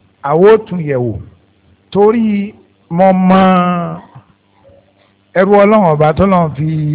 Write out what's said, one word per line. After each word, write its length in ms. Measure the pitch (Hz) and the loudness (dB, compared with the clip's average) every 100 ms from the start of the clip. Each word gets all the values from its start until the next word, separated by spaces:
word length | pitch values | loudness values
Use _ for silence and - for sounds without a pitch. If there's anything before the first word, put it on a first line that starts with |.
| _ _ | _ _
àwọn 240 | 143 156 202 | -4 2 4
ò 100 | 220 | 4
tún 220 | 220 175 | 0 -10
yẹ̀ 200 | 147 131 | -6 -4
wò. 140 | 120 104 - _ _ _ _ _ _ | -4 -8 -14 _ _ _ _ _ _
Torí 600 | 190 208 233 220 202 202 - _ _ - | 0 0 2 -2 -4 -6 -12 _ _ -10
mo 220 | 170 190 | 0 2
mọ 260 | 185 185 190 190 180 180 175 165 170 - - _ _ _ _ _ _ _ _ _ _ _ | 2 2 2 2 2 0 -4 -8 -12 -16 -20 _ _ _ _ _ _ _ _ _ _ _
ẹrú 180 | 170 196 | -4 0
Ọlọ́run 340 | 202 202 214 180 | 2 2 2 2
ọba 240 | 147 151 | 2 0
tó 120 | 156 196 | 0 0
lọ́n 260 | 185 160 | 0 -2
fi 140 | 131 156 156 151 | -4 -6 -4 -4